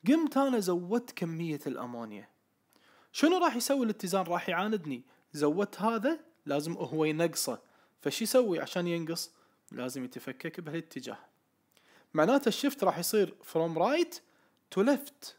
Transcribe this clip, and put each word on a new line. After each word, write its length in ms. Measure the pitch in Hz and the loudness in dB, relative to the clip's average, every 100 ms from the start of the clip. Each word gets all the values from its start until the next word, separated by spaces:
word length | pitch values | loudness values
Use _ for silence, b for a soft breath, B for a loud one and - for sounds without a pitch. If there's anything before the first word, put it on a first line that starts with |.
| 170 | 4
قمت 300 | 320 311 262 | 4 4 2
أنا 220 | 277 247 | 2 2
زودت 520 | 185 175 175 233 240 | 0 -2 0 -2 -2
كمية 500 | - 170 160 170 147 147 | -8 -6 -4 -4 -4 -6
الأمونيا، 640 | 131 123 120 113 104 107 _ _ _ _ b b b b | -8 -8 -10 -10 -12 -16 _ _ _ _ b b b b
شنو 260 | - 302 370 | 2 4 4
راح 180 | 349 233 | 2 0
يسوي 280 | - 277 | -2 0
الاتزان؟ 400 | 233 208 185 190 | 0 -2 -2 -2
راح 240 | 175 175 - | 0 -2 -2
يعاندني، 540 | 170 208 214 156 123 - b b | -2 0 -2 -4 -8 -10 b b
زودت 480 | 151 147 165 202 - | 0 0 2 -2 0
هذا 400 | 214 226 233 320 - _ - | 0 0 0 -2 -8 _ -4
لازم 260 | 143 151 | -2 -2
هو 320 | 170 151 156 | -6 -4 0
ينقصه، 580 | 156 156 170 - - 113 b b b b | 0 2 0 0 -4 -6 b b b b
فشي 240 | 147 - | -4 -2
يسوي 360 | 220 254 233 160 | 2 4 4 0
عشان 260 | 143 185 175 | -2 -2 -2
ينقص؟ 460 | 170 160 165 - b b b b | -2 -2 -6 -8 b b b b
لازم 320 | 123 123 131 | -8 -8 -8
يتفكك 560 | 127 127 - 127 165 - | -10 -10 -12 -10 -10 -10
بهالاتجاه. 580 | 160 160 160 135 123 104 - _ _ _ _ b b b b | -8 -8 -8 -12 -12 -14 -16 _ _ _ _ b b b b
معناته 340 | 156 156 277 - | 2 4 6 4
الشفت 360 | - 277 - | 2 -2 2
راح 140 | 190 165 | 2 2
يصير 360 | 175 214 185 - | 0 2 2 -2
from 340 | - 160 165 160 | -4 0 0 2
right 380 | 196 302 330 - b b b b _ | 2 4 0 -2 b b b b _
to 100 | - | 2
left. 500 | 240 269 - _ - | 4 4 0 _ -20